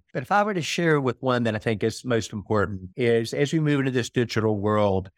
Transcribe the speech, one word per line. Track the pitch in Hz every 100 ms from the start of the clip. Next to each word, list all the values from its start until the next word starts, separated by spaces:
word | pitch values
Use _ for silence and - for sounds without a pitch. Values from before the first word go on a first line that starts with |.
| _
But | 165
if | 123
I | 202
were | 208
to | 190
share | 151 - 170 151
with | 131 -
one | 127 123
that | 117
I | 107
think | - 107
is | 113 - 127
most | 117 -
important | 107 - 107 95 98 92 -
is | 120 117 113
as | 135 143
we | 165
move | 151 143
into | 135
this | 127 113
digital | - 117 - 110 104
world, | 104 107 104 95 92